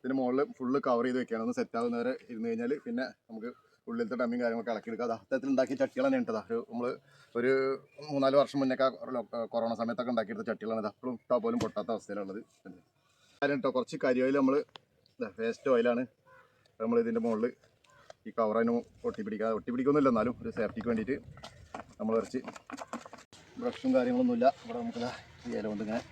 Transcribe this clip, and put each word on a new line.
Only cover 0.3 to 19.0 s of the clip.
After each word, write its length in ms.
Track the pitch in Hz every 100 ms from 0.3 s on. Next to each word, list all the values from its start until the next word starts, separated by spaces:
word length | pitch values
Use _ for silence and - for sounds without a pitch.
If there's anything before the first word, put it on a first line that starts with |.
| 131 143 -
ഫുള്ള് 220 | 127 135 131
കവർ 180 | 120 123
ചെയ്ത് 100 | 127
വെക്കുകയാണ്. 220 | 120 113 113
ഒന്ന് 100 | 123
സെറ്റ് 180 | 113 117
ആവുന്നവരെ 340 | 120 120 120 127 -
ഇരുന്ന് 180 | 117 117
കഴിഞ്ഞാൽ 220 | 113 120 147 240
പിന്നെ 200 | 170 131 - _
നമുക്ക് 200 | 110 120 - _ _ -
ഉള്ളിലത്തെ 280 | 117 113 120
ഡമ്മിയും 200 | 120 123
കാര്യങ്ങളൊക്കെ 300 | 117 117 110 107
ഇളക്കിയെടുക്കാം. 320 | 117 110 120
അതാ 80 | 113
അത്തരത്തിൽ 260 | - 135 135
ഉണ്ടാക്കിയ 240 | 131 131 247
ചട്ടികൾ 220 | 269 - 135
തന്നെ 120 | 135
ഉണ്ട്. 80 | - 220 -
ഒരു, 80 | 117 -
നമ്മൾ 160 | 117 120 139 _ - - 120
ഒരു 120 | 127 135 135 135 - - 151
മൂന്നാല് 260 | 139 135 139
വർഷം 180 | 131 143
മുന്നേ 140 | 131 127 131 - 120 127 110 120 113
കൊറോണ 200 | 117 113 113
സമയത്തൊക്കെ 320 | 117 117 123 117
ഉണ്ടാക്കിയെടുത്ത 320 | 104 110 110
ചട്ടികളാണ്. 300 | 107 107 113 104
ഇത് 40 |
അപ്പോഴും 220 | - 127 117
ഇട്ടാൽ 200 | _ 123 113
പോലും 140 | 120 110
പൊട്ടാത്ത 240 | 107 107 110
അവസ്ഥയിലുള്ളത്. 440 | - 101 98 101 - _ - 90 _ _ _ _ _ _
കാര്യം 180 | 143 143
കേട്ടോ, 100 | 131 127
കുറച്ച് 220 | 120 156
കരിയോയിൽ 340 | 139 127 127 139
നമ്മൾ, 160 | 135 143 - - _ _ _ _ 110 -
വേസ്റ്റ് 300 | 113 110 139
ഓയിലാണ് 280 | 123 120 120 127 _ _ - _ _ _ _
നമ്മൾ 160 | 113 117
ഇതിൻ്റെ 180 | 113 113 117
മുകളിൽ 260 | 110 123 - _ _ _ - - - 110
ഈ 40 | 110
കവർ 180 | 107 110
അതിന് 140 | 117 120 - -